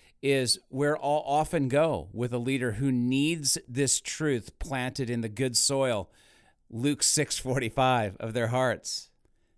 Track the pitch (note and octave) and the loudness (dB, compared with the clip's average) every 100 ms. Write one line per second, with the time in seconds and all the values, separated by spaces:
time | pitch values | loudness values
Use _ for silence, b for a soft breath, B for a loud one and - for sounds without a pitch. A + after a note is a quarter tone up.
0 | b b C3+ C#3 B2 - - C3 D3 D3+ | b b 0 2 2 -2 -4 -2 0 0
1 | C#3+ D3+ - D3 D3+ E3 C3+ C#3 D#3+ A#2 | 0 0 2 0 2 0 2 2 2 0
2 | F2+ G#2+ B2 B2 A#2+ C3+ B2 G#2 C#3 B2+ | -4 -4 -4 -2 0 0 0 0 0 2
3 | B2 C3+ D3 E3 C#3 - - B2 C3+ - | 2 2 2 0 0 -2 -2 -2 2 0
4 | - - D#3 B2+ - - - C3+ B2+ - | -2 -4 0 -2 -4 -12 -8 -4 -4 -4
5 | A#2+ A#2 A2+ G#2+ C3+ A#2 - C3+ C3 A2 | -2 -2 -2 -2 -2 2 2 2 2 0
6 | F#2 b b b b b _ A2+ C3 D3 | -4 b b b b b _ -2 0 2
7 | - - C#3 - B2+ B2+ A#2 - C3 B2+ | 2 2 0 -2 -2 -2 -2 2 4 4
8 | G#2+ F#2+ A2+ A2+ A2+ B2 C3 G2 - - | 0 -4 -6 -2 0 2 2 0 -4 -10
9 | - _ _ _ _ | -10 _ _ _ _